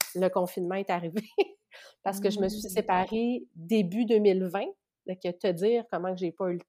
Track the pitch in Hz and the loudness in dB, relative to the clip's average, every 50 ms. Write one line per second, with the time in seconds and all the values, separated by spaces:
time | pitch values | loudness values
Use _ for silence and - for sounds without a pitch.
0 | - - - 180 185 185 185 196 180 175 - 196 180 175 185 196 202 - 185 175 | -6 -4 -2 0 0 2 2 0 -2 -2 -4 -4 -4 -2 -2 -4 -2 -2 -2 -2
1 | 175 165 160 208 208 - - - 392 403 - _ _ _ - - - - - _ | -4 -4 -6 -6 -8 -4 0 0 0 0 -2 _ _ _ -20 -20 -20 -20 -20 _
2 | _ 196 196 196 202 202 208 208 196 190 208 214 208 214 - 220 208 - 185 180 | _ -4 -2 0 0 0 2 2 0 -2 -2 -4 -8 -4 -2 -2 0 2 2 2
3 | 185 185 220 226 233 240 247 240 - - _ 165 165 170 220 220 202 170 180 220 | 2 0 0 0 0 0 -2 -4 -6 -10 _ -18 -4 2 2 2 2 2 0 -2
4 | 247 208 233 214 208 208 185 190 185 180 170 196 226 359 392 - _ _ _ _ | 2 4 4 6 6 6 6 6 2 0 -2 -4 -4 -4 -8 -12 _ _ _ _
5 | _ - 185 185 - 180 175 175 - 202 175 165 185 214 233 233 220 - - 170 | _ -8 -8 -6 -4 -6 -4 -2 0 -2 0 2 2 2 2 0 0 -4 -6 -4
6 | 175 185 185 180 185 170 165 - 190 185 175 175 - | -4 -4 -4 -4 -4 -4 -4 -4 -4 -4 -4 -4 -6